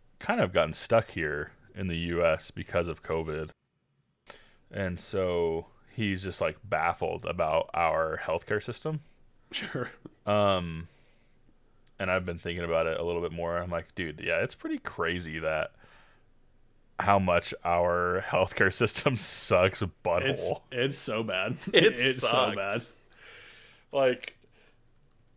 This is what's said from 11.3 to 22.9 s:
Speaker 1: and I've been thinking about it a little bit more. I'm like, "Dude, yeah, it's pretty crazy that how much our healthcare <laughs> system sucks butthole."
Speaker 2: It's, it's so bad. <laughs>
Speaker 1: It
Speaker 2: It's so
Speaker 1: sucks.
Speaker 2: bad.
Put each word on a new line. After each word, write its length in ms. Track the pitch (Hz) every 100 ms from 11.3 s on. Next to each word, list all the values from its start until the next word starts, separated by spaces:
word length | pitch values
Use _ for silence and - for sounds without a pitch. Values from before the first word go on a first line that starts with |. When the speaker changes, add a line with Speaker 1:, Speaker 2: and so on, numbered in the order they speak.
| _ - _ _ _ _ -
Speaker 1:
and 120 | 92
I've 140 | 92 90
been 140 | 85
thinking 260 | 87 87 85
about 220 | 82 82
it 120 | 80
a 40 |
little 180 | 85 85
bit 100 | 85
more. 260 | 85 85 85
I'm 120 | 90
like, 240 | 85 - -
"Dude, 240 | 82 78
yeah, 180 | 90 85
it's 140 | 113 -
pretty 240 | 320 302
crazy 600 | - - 82 87 82 78
that 320 | 78 78 - - - - - _ _ _ _ _ _ _ _ -
how 200 | 95 101
much 340 | 92 85 - -
our 600 | 87 87 87 87 90 92 -
healthcare 460 | - 92 - 98
<laughs> 80 | -
system 360 | 113 - 143 120
sucks 640 | - - - 92 95 - 90 -
butthole." 200 | 90 87 135
Speaker 2:
It's, 220 | 131 87 - -
it's 260 | 127 139 135
so 260 | - 110
bad. 340 | 110 92 104 170
<laughs> 100 | -
Speaker 1:
It 240 | 170 208 120
Speaker 2:
It's 220 | 131 127
so 60 | 127
Speaker 1:
sucks. 280 | 127 120 98
Speaker 2:
bad. 260 | 98 113 -